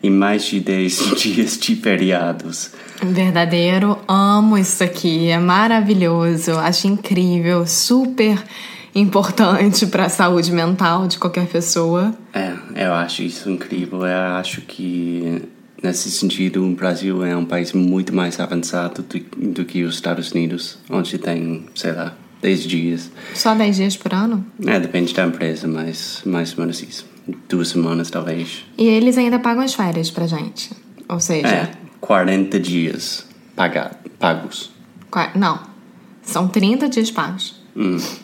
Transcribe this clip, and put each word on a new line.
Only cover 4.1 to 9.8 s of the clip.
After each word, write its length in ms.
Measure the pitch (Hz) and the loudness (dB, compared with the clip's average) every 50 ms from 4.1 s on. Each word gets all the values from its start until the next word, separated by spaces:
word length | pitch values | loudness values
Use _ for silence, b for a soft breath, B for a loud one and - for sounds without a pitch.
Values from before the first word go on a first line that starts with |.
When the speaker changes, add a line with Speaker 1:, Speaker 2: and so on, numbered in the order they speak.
| 190 196 196 202 208 208 214 220 214 | 2 4 4 4 4 6 6 6 6
Speaker 2:
isso 260 | 202 190 185 - - 190 | 4 4 2 0 0 0
aqui. 460 | 175 180 - - 170 160 160 165 170 | -2 -2 -2 0 0 2 2 2 2
É 100 | 165 170 | 2 4
maravilhoso. 1120 | 175 180 180 190 214 226 226 226 208 202 214 190 180 170 170 170 170 170 170 160 165 170 160 | 4 4 4 4 4 4 4 4 4 4 4 4 4 4 4 4 2 2 2 2 0 0 0
Acho 340 | 160 160 165 180 - - 196 | 2 2 2 2 2 2 2
incrível. 800 | 202 202 - - 202 180 180 180 175 175 165 170 180 175 170 | 0 0 0 0 0 2 2 2 2 2 2 2 2 2 2
Super 760 | 170 - - - - 240 254 262 254 254 254 220 214 208 196 - B B B B B B B B B B | 0 0 0 2 4 4 4 4 2 2 2 2 4 4 0 -2 B B B B B B B B B B
importante 920 | 196 208 196 - 196 196 - 185 - 226 180 190 - 196 208 185 - | 2 4 4 4 4 2 2 4 4 6 6 6 6 4 4 4 4